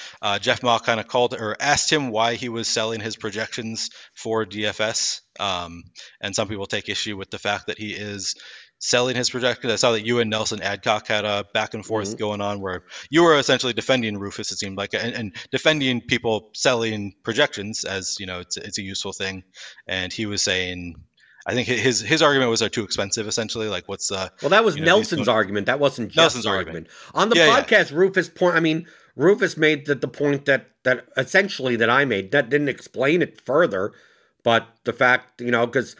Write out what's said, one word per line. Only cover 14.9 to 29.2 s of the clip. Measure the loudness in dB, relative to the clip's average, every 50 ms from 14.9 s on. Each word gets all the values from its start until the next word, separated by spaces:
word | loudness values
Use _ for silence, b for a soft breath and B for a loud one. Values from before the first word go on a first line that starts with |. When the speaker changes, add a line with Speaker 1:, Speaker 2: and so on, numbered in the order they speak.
| -4
Speaker 1:
and, | -4 -4 -4 -6
and | -6 -8 -8 B B B B
defending | -6 2 2 2 2 4 2 0 0 -2
people | -2 -2 -2 0 2 0 0 0 -2 -8 _
selling | 0 2 2 2 2 0 -2 -2 -4 -6 -8 -10 _ -6
projections | -4 0 0 0 0 0 -8 -10 -8 -8 -8 -8
as, | -6 -6 -6 -6 -6 -8 -8
you | -8
know, | -10 -10 -10
it's, | -10 -10 -12
it's | -12 -10 -10 -8
a | -8
useful | -8 -6 -8 -8 -8 -8 -8
thing. | -6 -6 -6 -6 -8 -14 _ B B B B B B B
And | -6 -4 -4 -4 -6
he | -4 -6 -4
was | -4 -2 -2 0
saying, | 0 0 0 -2 -4 -6 -8 -10 -12 -12 -14 -20 _ _ b b b b b b
I | -4 -2
think | -2 0 0
hi-, | 0
his, | 2 2 2 2 0
his | 0 0 2 4
argument | 4 4 4 4 4 2
was | 2 2
they're | 0 0
too | -2 -4 -4
expensive, | -4 -2 -4 -2 -2 -4 -6 -4
essentially. | -4 -4 -4 -4 -4 -6 -6 -4 -4
Like, | -4 -6 -6
what's | -8 -10 -6 -4 -4
the, | -4 -4 -6 -8 _ -6
Speaker 2:
Well, | 0 4
that | 6 6 6
was | 4 2
Speaker 1:
you | 2
know, | 2 4 4
these | 4 4 0
Speaker 2:
Nelson's | -2 0 2
Speaker 1:
don't | 2 2
Speaker 2:
argument. | 2 2 0 -2 -2 0
That | 0 0 2
wasn't | 2 0 2 0 -6 -2
Jeff's | 2
Speaker 1:
Nelson's | 4 4 4 4 0 -2
Speaker 2:
argument. | -2 -2 -2 -2 -4 -8 -12 -12 -12
Speaker 1:
argument. | -20 -20 -20 -6 0
Speaker 2:
On | 0 2 4
the | 6
Speaker 1:
Yeah, | 6 6
yeah. | 6 6 4 4
Speaker 2:
podcast, | 4 4 4 4 2 2
Rufus | 2 2 4 4 0 -2 -2
point, | _ 0 2 2 4
I | 4
mean, | 2 2 0 0 -4 b b b b b b
Rufus | 2